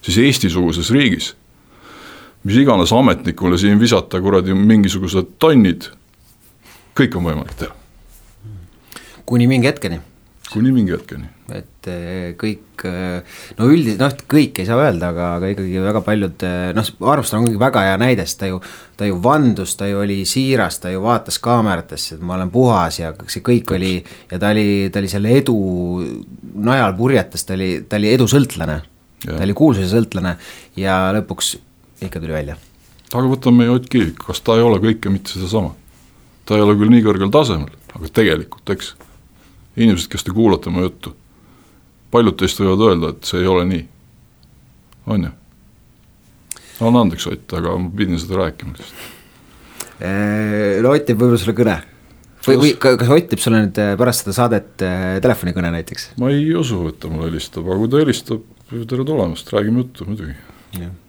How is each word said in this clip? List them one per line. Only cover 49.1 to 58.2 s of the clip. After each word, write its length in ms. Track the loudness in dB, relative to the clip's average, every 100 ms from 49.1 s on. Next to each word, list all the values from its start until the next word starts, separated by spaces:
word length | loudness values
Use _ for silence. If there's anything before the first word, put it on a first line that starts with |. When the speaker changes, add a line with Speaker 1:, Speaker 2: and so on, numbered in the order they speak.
| -20 -20 _ -20 -20 -20 -18 -18 -10
Speaker 2:
Äh, 800 | -6 -2 -2 -2 -2 -2 0 2
no 100 | 4
Ott 120 | 2 2
teeb 120 | 2
võib-olla 200 | 4 2
sulle 140 | 0 0
kõne. 200 | 0 0 -6 -20 -20 -20 -20 _
Või, 120 | 2 4
Speaker 1:
Kas 40 |
Speaker 2:
või 140 | 4 4
ka-, 140 | 2 4
kas 140 | 4 4
Ott 140 | 2
teeb 120 | -2
sulle 180 | 2 2 2
nüüd, 140 | 0
äh, 120 | -2 2
pärast 260 | 0 0 -4
seda 100 | 0
saadet, 360 | 0 0 -4 -6 -4
äh, 200 | -2 -2 0
telefonikõne 480 | 0 0 -2 -4 -4 -4
näiteks? 320 | -8 -14 -14 -4
Speaker 1:
Ma 120 | -2
ei 160 | 0 0 -2
usu, 220 | -2 -2 -4
et 80 | -8
ta 100 | -8
mulle 180 | -6 -6
helistab, 380 | -6 -8 -10 -4
aga 100 | -2
kui 120 | 0
ta 80 | 2
helistab, 400 | 2 0